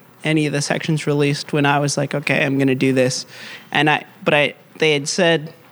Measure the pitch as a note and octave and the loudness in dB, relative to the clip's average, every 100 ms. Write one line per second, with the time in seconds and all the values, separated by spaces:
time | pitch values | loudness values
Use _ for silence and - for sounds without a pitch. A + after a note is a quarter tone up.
0 | - - D#3 D#3 D3+ C#3+ - D3+ - D#3 | -20 -8 0 0 0 -2 -2 -4 -2 -2
1 | - D3 C#3+ C#3+ - D3+ C#3+ C#3+ C#3+ - | 0 0 0 0 -2 0 2 2 0 -2
2 | C#3 C#3+ D3 C#3 D3 C3+ C3+ C3 C3+ C3 | -4 -4 -2 0 0 0 0 2 2 2
3 | B2+ - - - - - - - D3+ D3 | 0 -2 -10 -16 -18 -18 -4 0 2 0
4 | - - E3+ D3+ D3 - - - D#3+ C#3+ | -4 -6 0 2 2 -2 -18 -2 0 2
5 | C#3+ - E3+ E3 D#3 - - | -2 0 2 2 -2 -16 -20